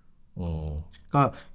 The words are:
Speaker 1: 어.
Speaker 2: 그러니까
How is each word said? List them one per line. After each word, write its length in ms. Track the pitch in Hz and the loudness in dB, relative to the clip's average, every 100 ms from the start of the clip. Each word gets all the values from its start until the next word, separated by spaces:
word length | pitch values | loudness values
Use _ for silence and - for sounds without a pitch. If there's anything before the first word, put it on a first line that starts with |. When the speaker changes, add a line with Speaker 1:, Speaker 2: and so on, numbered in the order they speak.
| - - - | -20 -20 -16
Speaker 1:
어. 560 | - 85 80 78 76 - - - | -8 -4 -4 -4 -6 -8 -16 0
Speaker 2:
그러니까 280 | 143 135 - - | 4 4 2 -10